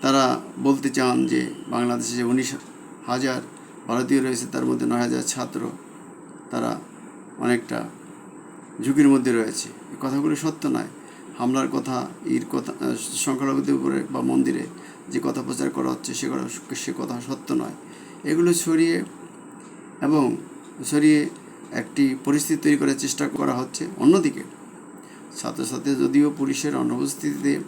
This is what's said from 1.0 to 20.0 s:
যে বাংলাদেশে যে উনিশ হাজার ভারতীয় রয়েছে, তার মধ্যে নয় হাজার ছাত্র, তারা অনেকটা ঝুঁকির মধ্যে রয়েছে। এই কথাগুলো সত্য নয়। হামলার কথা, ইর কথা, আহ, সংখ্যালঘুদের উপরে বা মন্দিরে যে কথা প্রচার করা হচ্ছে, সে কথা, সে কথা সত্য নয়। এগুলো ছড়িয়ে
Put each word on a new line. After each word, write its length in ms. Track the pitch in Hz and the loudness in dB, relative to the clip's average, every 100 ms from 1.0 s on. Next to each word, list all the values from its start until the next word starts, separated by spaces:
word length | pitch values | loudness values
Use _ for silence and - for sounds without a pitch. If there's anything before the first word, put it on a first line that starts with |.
| 127 123 127 | 2 4 2
যে 100 | 123 120 101 - | 2 0 -6 -4
বাংলাদেশে 400 | 120 123 120 120 123 | 0 0 0 -2 -2
যে 40 | 120 | 2
উনিশ 180 | 127 123 135 - - - - - | 2 2 -4 -12 -18 -18 -16 -4
হাজার 300 | 123 135 127 - - - - - | 0 0 -2 -6 -14 -18 -18 -2
ভারতীয় 320 | 117 127 139 | -2 4 4
রয়েছে, 240 | 131 123 127 | 4 -2 -4
তার 120 | 123 127 | -2 0
মধ্যে 160 | 123 123 | 2 2
নয় 120 | 120 120 | 2 2
হাজার 180 | 127 123 | 0 -2
ছাত্র, 280 | - 120 - 120 - - - - - - - - | -4 -4 -4 -6 -8 -14 -18 -18 -18 -18 -18 -8
তারা 200 | 62 82 55 - - - - - - | -4 -2 -4 -10 -18 -18 -18 -18 -4
অনেকটা 340 | 120 120 - 60 58 - - - - - - - - - | 2 2 0 -6 -6 -12 -18 -18 -18 -18 -18 -18 -16 -6
ঝুঁকির 240 | 131 135 143 | 0 6 8
মধ্যে 180 | 135 123 | 8 6
রয়েছে। 340 | 117 110 107 - - - | 4 2 -2 -8 -12 -16
এই 60 | - | -8
কথাগুলো 320 | 131 139 151 147 156 | -2 0 0 0 -2
সত্য 180 | 156 151 127 | -2 0 0
নয়। 160 | - - - - - - | -2 -10 -18 -18 -18 -2
হামলার 300 | 123 131 131 139 | 0 2 0 -2
কথা, 220 | 135 127 - - - 127 | -2 -4 -4 -8 0 0
ইর 100 | - | 0
কথা, 180 | 139 123 | -4 -4
আহ, 220 | - 127 120 - - - | -4 -2 -2 -4 -4 -2
সংখ্যালঘুদের 500 | 135 139 139 135 135 | 0 2 0 2 2
উপরে 200 | 135 135 127 | 2 0 -2
বা 80 | 131 65 | -2 2
মন্দিরে 320 | 65 65 64 - - - - - | 4 4 2 -4 -10 -16 -18 -4
যে 80 | - 139 | -2 0
কথা 140 | - 110 | -2 -4
প্রচার 220 | 120 69 - | -2 -2 0
করা 120 | 64 | -2
হচ্ছে, 180 | 64 - - | -2 -4 -4
সে 80 | - | -2
কথা, 160 | 67 64 - - - | -2 -4 -8 -10 -8
সে 80 | - - | -6 -6
কথা 160 | - 120 120 | -6 -6 -6
সত্য 200 | 135 - 131 | -8 -2 -2
নয়। 140 | 123 - - - - - 143 | -2 -8 -14 -18 -18 -10 0
এগুলো 200 | 156 170 170 | 4 6 4
ছড়িয়ে 340 | - 160 165 170 - - - - - - - - - - | 4 4 6 4 -2 -10 -18 -18 -18 -18 -18 -18 -18 -4